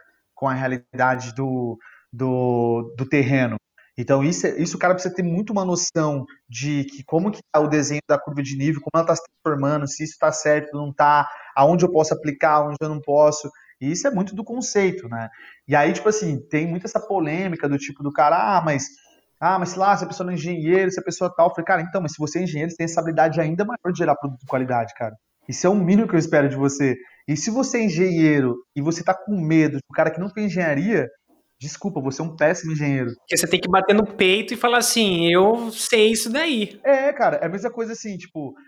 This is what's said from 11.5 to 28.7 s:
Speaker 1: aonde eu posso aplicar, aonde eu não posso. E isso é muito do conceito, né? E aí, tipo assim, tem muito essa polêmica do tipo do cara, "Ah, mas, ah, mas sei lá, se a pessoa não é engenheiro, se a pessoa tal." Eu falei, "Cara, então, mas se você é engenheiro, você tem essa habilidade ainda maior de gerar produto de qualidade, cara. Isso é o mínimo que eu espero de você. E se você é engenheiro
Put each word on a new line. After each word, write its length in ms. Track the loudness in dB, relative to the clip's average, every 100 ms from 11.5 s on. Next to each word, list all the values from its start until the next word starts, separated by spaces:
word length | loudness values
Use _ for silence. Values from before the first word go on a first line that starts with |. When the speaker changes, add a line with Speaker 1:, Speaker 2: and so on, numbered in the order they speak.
Speaker 1:
aonde 300 | 4 4 6
eu 80 | 4
posso 220 | 4 2
aplicar, 400 | 0 -4 0 2
aonde 240 | 4 2 -2
eu 80 | -6
não 140 | -6
posso. 480 | 0 4 4 4 -6 -16 _ _
E 100 | -4
isso 160 | -2 -2
é 40 |
muito 220 | 0 -4
do 100 | -6 -8
conceito, 640 | -8 -2 0 0 0 -8
né? 180 | -10 -10 -14 -20 -20 0
E 80 | 2
aí, 160 | 4
tipo 160 | 2 0
assim, 320 | 0 -2 -4 -2
tem 180 | -2 -2
muito 200 | -4 -4
essa 140 | -6
polêmica 680 | -4 -2 -2 -2 -4 -4 -2
do 100 | -2
tipo 240 | -4 -8
do 80 | -6
cara, 480 | 2 2 4 2 2
"Ah, 40 |
mas, 240 | 2 -2 -4 -12 _ _ _ _
ah, 220 | 0 0
mas 100 | -2
sei 100 | 0
lá, 180 | 2 2
se 80 | 0
a 20 |
pessoa 180 | -8 -6
não 60 |
é 40 | -6
engenheiro, 540 | -6 -4 2 4 2
se 100 | -2
a 20 |
pessoa 260 | -6 -4 -4 2
tal." 120 | 2
Eu 20 |
falei, 160 | 2 0
"Cara, 160 | 0
então, 200 | 0 -4
mas 120 | -4
se 40 | -4
você 220 | -6 -4
é 40 |
engenheiro, 280 | -4 -4 -6
você 60 | -4
tem 80 | -4
essa 160 | -2
habilidade 400 | -2 2 2 2
ainda 240 | -2 -2 -4
maior 260 | -4 -6
de 60 | -2
gerar 180 | 0 0
produto 240 | -2 -10
de 80 | -6
qualidade, 460 | -4 -2 -2 -4 -6
cara. 180 | -10 -10 _ _ -12
Isso 220 | -2 2
é 20 |
o 60 | 2
mínimo 320 | 4 4 4
que 80 | 2
eu 40 |
espero 280 | 2 2 2
de 80 | 2
você. 400 | 0 2 0 0 -6 _ -6
E 80 | -4
se 160 | -2
você 280 | -2 -2 0
é 40 |
engenheiro 720 | 0 2 0 4 4 4 2 -2 -8